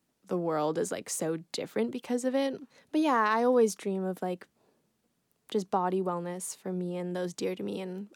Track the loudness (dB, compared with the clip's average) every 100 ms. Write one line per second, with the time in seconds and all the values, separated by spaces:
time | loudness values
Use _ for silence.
0 | _ _ -4 -2 0 2 2 0 -2 -4
1 | -6 -2 -2 -2 -6 -8 -4 -2 -2 -2
2 | -4 -2 0 2 0 -2 -10 -20 _ 2
3 | 4 4 4 4 6 6 6 4 -2 -2
4 | -2 -2 -4 -4 -10 _ _ _ _ _
5 | _ _ _ _ -4 -2 0 0 2 0
6 | 0 -2 -4 -6 -8 -10 -6 -4 -4 -4
7 | -4 -4 -6 -4 -4 -4 -6 -6 -8 -10
8 | -12